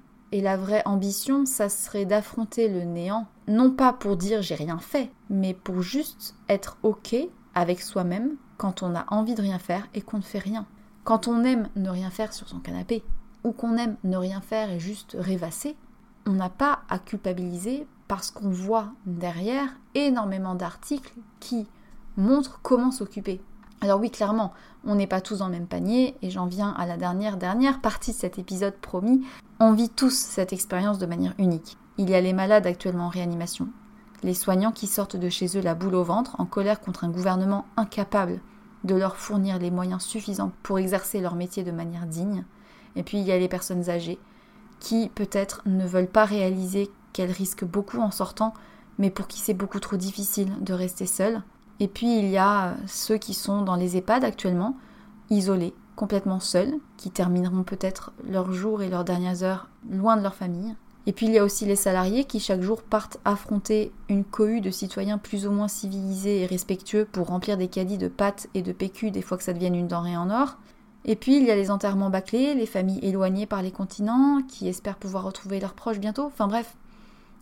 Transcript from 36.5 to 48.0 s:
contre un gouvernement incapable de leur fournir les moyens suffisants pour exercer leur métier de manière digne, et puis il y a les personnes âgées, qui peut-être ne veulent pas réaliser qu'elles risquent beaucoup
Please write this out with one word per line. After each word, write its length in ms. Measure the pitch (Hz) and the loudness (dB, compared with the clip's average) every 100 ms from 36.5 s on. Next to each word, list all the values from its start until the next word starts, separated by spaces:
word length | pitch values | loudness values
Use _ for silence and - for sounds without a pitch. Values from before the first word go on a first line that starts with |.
| 208 196 208 | 0 0 0
contre 240 | - 175 | -2 -4
un 60 | 170 | -2
gouvernement 560 | 170 185 185 190 202 - - | 0 0 2 2 0 -2 -2
incapable 640 | 208 - 196 - 175 180 - - - - | -2 -2 0 2 0 -2 -10 -20 -20 -6
de 100 | 185 | 0
leur 220 | 185 190 185 | 2 2 -2
fournir 420 | - 208 196 185 | -2 0 2 0
les 120 | 175 | 0
moyens 320 | 180 180 185 | 0 -2 -4
suffisants 500 | - 220 208 196 196 - | -6 -6 -6 -4 -4 -6
pour 160 | - 190 | -2 0
exercer 420 | 185 190 185 202 | 2 0 -2 -4
leur 140 | 180 | -2
métier 280 | 170 180 - | -4 -4 -6
de 80 | 180 | -4
manière 360 | 165 170 170 170 | -4 -6 -6 -6
digne, 380 | 160 196 190 180 - - - - - | -4 -2 -4 -6 -16 -20 -20 -10 -8
et 60 | |
puis 160 | 160 208 | -4 -2
il 60 | |
y 80 | 190 | 2
a 60 | 185 | 4
les 100 | 180 | 2
personnes 420 | 180 - 180 175 | -2 -2 -2 0
âgées, 280 | 170 165 151 - - - - - - | -2 -4 -8 -12 -20 -20 -20 -20 -16
qui 300 | - 226 214 | -2 0 0
peut-être 480 | - 202 196 196 - 202 | -2 -2 0 -2 -4 0
ne 200 | 190 180 | 0 2
veulent 200 | 180 180 | 2 4
pas 180 | 220 | 6
réaliser 640 | 214 208 185 185 185 196 202 - - | 4 4 2 0 0 -2 -2 -6 -10
qu'elles 180 | - 180 | -4 -2
risquent 340 | 185 190 - | -2 -4 -4
beaucoup 360 | 180 196 202 240 | -4 -2 -2 0